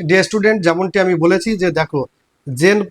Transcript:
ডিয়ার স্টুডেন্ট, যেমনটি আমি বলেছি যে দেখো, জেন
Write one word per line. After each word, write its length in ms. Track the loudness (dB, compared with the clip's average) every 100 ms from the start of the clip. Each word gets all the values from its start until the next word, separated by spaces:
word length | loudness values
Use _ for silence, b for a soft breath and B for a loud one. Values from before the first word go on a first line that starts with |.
| 0
ডিয়ার 180 | 0 2
স্টুডেন্ট, 320 | 0 0 2 0
যেমনটি 300 | 0 -2 0 0
আমি 100 | 2
বলেছি 260 | 2 2 0 -2
যে 80 | -2 -2
দেখো, 220 | -4 -4 -8 _ _ _ -10 0
জেন 180 | 2 2 2